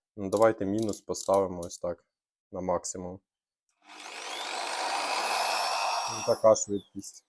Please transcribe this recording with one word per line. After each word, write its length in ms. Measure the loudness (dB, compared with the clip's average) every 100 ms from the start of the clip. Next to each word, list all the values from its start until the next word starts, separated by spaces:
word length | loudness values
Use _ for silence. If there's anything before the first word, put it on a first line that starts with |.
| _ -8
Ну, 140 | 0
давайте 340 | 6 6 6
мінус 360 | 0 0 -2 -4
поставимо 600 | -6 -4 4 4 4 -2
ось 180 | -8 -6
так, 260 | -6 -6 _ _ _ _ _
на 80 | -6
максимум. 600 | -2 -2 -2 -8 -10 -12 _ _ _ _ _ _ -20 -18 -14 -12 -10 -8 -6 -6 -4 -2 -2 -2 -2 0 0 0 0 0 0 0 -2 -2 -4
Ну, 220 | -2 -2
така 200 | 4 6
швидкість. 720 | 6 2 -4 -6 -14 -14 -16